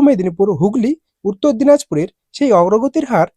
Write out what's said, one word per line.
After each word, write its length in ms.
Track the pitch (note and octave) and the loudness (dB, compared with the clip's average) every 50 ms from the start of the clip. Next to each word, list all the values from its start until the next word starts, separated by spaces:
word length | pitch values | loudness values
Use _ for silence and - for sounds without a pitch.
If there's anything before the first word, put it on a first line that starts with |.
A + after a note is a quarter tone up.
মেদিনীপুর, 480 | C#4+ C#4+ C4 F3+ F3+ F#3 E3+ - G3 G#3 F3+ B2+ | 4 4 2 2 -2 -4 -2 -2 -2 -2 0 -2
হুগলি, 320 | E3+ G3+ A3+ C4 G#3 C4 D#4+ - _ _ _ _ - | -2 -2 -2 -2 -2 -2 -4 -6 _ _ _ _ -8
উত্তর 260 | G3 G3+ - - D4 | -8 -6 -2 -2 -2
দিনাজপুরের 560 | A#3 A3 C4+ C#4+ C#4+ C#4+ - - D#3+ D3 E3+ - _ _ _ _ | 0 2 2 2 2 2 0 -4 -6 -6 -6 -6 _ _ _ _
সেই 180 | - - C#4+ C4 | -8 -4 0 2
অগ্রগতির 540 | G#3 F3 F3 F#3 G#3 A3+ B3+ C#4 - D#4+ D4 B3+ | 2 2 2 2 0 0 -2 -2 -4 -4 -4 -2
হার 180 | A#3 E3+ E3+ - _ | -2 -2 -2 -2 _